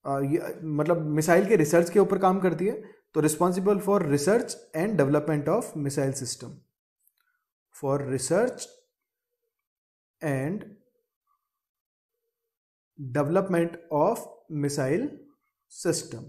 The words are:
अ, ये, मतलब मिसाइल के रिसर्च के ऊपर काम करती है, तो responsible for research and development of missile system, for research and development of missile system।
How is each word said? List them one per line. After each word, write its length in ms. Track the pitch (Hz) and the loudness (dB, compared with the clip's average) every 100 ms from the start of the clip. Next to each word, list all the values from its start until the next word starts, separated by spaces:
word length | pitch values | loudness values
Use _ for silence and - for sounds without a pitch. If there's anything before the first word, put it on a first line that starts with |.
अ, 140 | 143 139 | -4 -4
ये, 400 | 139 160 - - | 0 -2 -2 -8
मतलब 380 | 160 147 151 170 | -4 -2 0 0
मिसाइल 440 | 151 151 156 170 | 0 0 4 4
के 100 | 196 | 6
रिसर्च 340 | 208 151 170 170 | 4 6 4 4
के 100 | 208 | 4
ऊपर 180 | 190 190 | 4 4
काम 220 | 190 190 | 2 2
करती 260 | 180 160 | 0 0
है, 380 | 190 254 - - _ | -2 -4 -14 -20 _
तो 80 | 156 | 0
responsible 580 | 151 156 175 185 190 202 | 2 2 0 2 2 0
for 180 | 185 202 | 2 0
research 520 | 151 143 160 233 - - - 156 | 2 2 2 2 0 -10 -8 -4
and 120 | 202 185 | 0 2
development 460 | 139 147 151 151 | 2 2 2 -2
of 200 | 143 160 165 156 | 0 -2 -2 -6
missile 360 | 139 143 135 | -4 -2 -2
system, 360 | 131 123 - 120 - _ _ _ _ _ _ _ _ _ _ _ - | -4 -8 -10 -14 -18 _ _ _ _ _ _ _ _ _ _ _ -8
for 180 | 139 143 | -4 -4
research 600 | 127 131 - 175 254 - - - _ _ _ _ _ _ _ _ _ _ _ _ _ _ | -2 -4 0 0 0 -4 -16 -18 _ _ _ _ _ _ _ _ _ _ _ _ _ _
and 360 | 156 135 139 214 - - _ _ _ _ _ _ _ _ _ _ _ _ _ _ _ _ _ _ _ _ _ - 135 131 | -4 -4 -4 -6 -10 -20 _ _ _ _ _ _ _ _ _ _ _ _ _ _ _ _ _ _ _ _ _ -16 -8 -4
development 600 | 143 185 190 170 170 - - | 0 0 0 0 -2 -6 -4
of 240 | 147 175 233 - - _ 156 | 0 0 0 -8 -20 _ -4
missile 500 | 143 143 131 170 285 - - _ _ _ _ - 175 | -4 -2 0 0 -2 -10 -20 _ _ _ _ -6 -2
system। 360 | 156 - 117 | -2 -6 -14